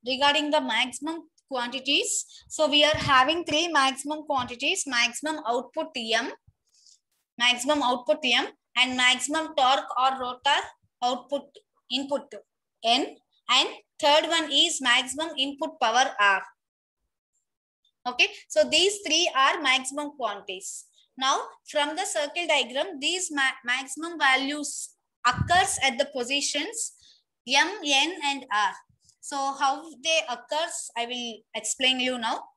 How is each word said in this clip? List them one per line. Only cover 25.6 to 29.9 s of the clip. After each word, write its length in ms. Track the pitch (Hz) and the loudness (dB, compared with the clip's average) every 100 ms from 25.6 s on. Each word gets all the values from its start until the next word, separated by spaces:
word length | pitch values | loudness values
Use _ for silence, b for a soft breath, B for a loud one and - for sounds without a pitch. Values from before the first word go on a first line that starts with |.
| 381 - | 4 2
at 140 | 254 240 | 0 0
the 100 | 277 269 | -2 -2
positions 760 | 240 285 285 294 330 466 - b b b b _ - | -4 -2 -2 -4 -6 -6 -10 b b b b _ 0
M, 220 | 269 320 415 | 2 2 -2
N, 300 | 302 269 302 370 | 0 2 2 -2
and 220 | 285 277 233 | -4 -4 -4
R. 200 | 208 202 185 _ _ _ _ | 0 0 -2 _ _ _ _
So 340 | - 285 277 277 | -10 -4 -4 0
how 260 | 277 294 330 | 0 0 -6